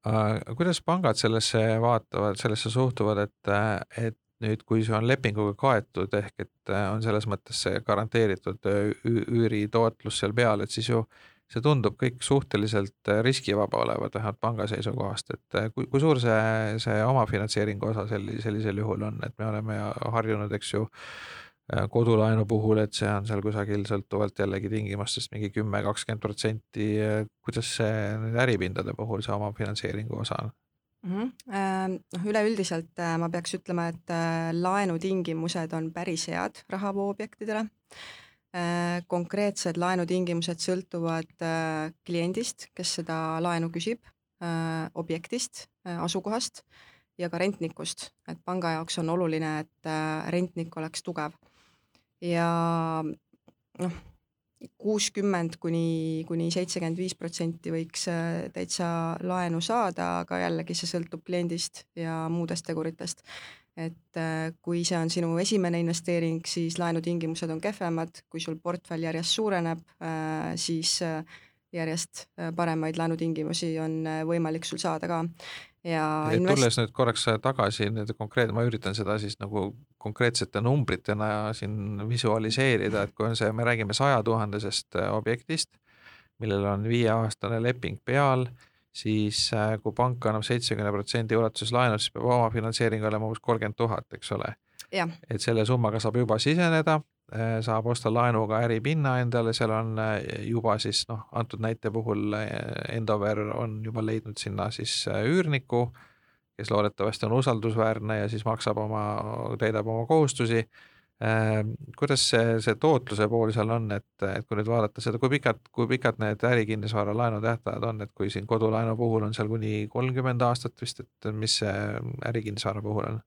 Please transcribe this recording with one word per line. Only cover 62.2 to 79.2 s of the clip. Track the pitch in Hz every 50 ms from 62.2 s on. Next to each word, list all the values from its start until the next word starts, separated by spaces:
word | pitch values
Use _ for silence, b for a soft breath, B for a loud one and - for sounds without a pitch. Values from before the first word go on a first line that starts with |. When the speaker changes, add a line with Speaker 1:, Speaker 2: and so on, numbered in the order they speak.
| 160 160
Speaker 2:
muudest | 170 170 170 160 175 170 -
teguritest. | - 165 156 160 165 165 - - 170 - _ _ B B B B B B B B B _
Et, | - 165 165 165 - _ _ _
äh, | 170 165 160 160 160 160 160 165 _
kui | _ - 170 175 170
see | - 185
on | 170 165 165
sinu | 165 180 170 165 165 170
esimene | 185 208 226 202 185 175 170 170 170
investeering, | 170 170 165 165 - 175 170 165 165 165 160 165
siis | - - 175 170 165 165 175
laenutingimused | 175 170 165 165 160 170 175 170 160 160 160 160 - 165
on | 160 160
kehvemad. | - 202 208 208 190 170 165 160 165 165 _ - _ _
Kui | - 165
sul | 165 - 160
portfell | 165 _ 175 175 180 _ - 170 160 165
järjest | 165 160 165 170 - -
suureneb, | 220 220 214 196 180 170 165 165 165 165 _ _
äh, | _ 170 165 160 160 156 156 160 156 160 165 165
siis, | 170 - - 170 160 160 - - - 175
äh, | 165 160 156 160 B B B B B B B B _ -
järjest, | 170 165 160 160 170 170 - - - - _ _ -
äh, | 170 165 165
paremaid | 170 175 170 160 160 156 160 160
laenutingimusi | 170 165 165 165 165 165 165 160 156 156 156 170 165 - 170 160 160
on, | 160 156 160 160 160
äh, | 160 156 156 160
võimalik | 160 170 170 165 160 160 160 165
sul | - - 160
saada | - 175 160 156 165 170
ka. | 170 165 165 170 165 B B B B B B B B B _
Ja | 170 165 160 156 156 156 156 151 156
Speaker 1:
Et | - 175
Speaker 2:
invest- | 180 185 -
Speaker 1:
tulles | 135 131 117 113 -
nüüd | 117 110 -
korraks | - 131 117 113 - - - 113 104 -
tagasi, | 131 135 131 110 98 117 - 110 101
nüüd | 110 110 107 107 113
konkreet-, | _ 110 101 - - 120 110 104
ma | 110 117
üritan | 123 113 104 - 98 98
seda | 110 104 95 104
siis | 107